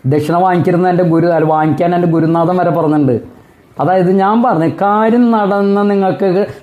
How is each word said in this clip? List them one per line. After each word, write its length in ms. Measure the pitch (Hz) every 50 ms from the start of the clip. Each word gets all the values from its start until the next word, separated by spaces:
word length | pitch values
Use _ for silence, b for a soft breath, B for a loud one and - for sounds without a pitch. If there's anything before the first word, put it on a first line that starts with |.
| -
ദക്ഷിണ 300 | 135 143 151 147 151 170
വാങ്ങിക്കരുതെന്ന് 520 | 170 185 185 180 175 147 180 180 170 180 185
എൻ്റെ 140 | 180 175
ഗുരു, 240 | 185 165 165 165 160
അല്ല, 200 | 175 170 160 160
വാങ്ങിക്കാൻ 480 | 156 156 156 156 156 147 151 175 170 175
എൻ്റെ 140 | 175 175 170
ഗുരുനാഥൻ 480 | 160 165 156 160 165 170 165 165 180
വരെ 140 | 180 175 170
പറഞ്ഞിട്ടുണ്ട്. 500 | 151 170 160 156 156 151 147 131 120 107 - - B B B B B B B B - -
അതായത് 300 | 143 156 185 190 180 175
ഞാൻ 320 | 190 196 190 196 220 233
പറഞ്ഞു, 240 | 240 254 202 160 165 160 135 -
കാര്യം 480 | 190 202 208 214 220 226 226 240 247 233
നടന്ന് 600 | 226 214 208 190 202 202 202 202 196 202 202 202
നിങ്ങൾക്ക് 560 | 202 196 196 185 170 - 196 190 175 190 208 B B B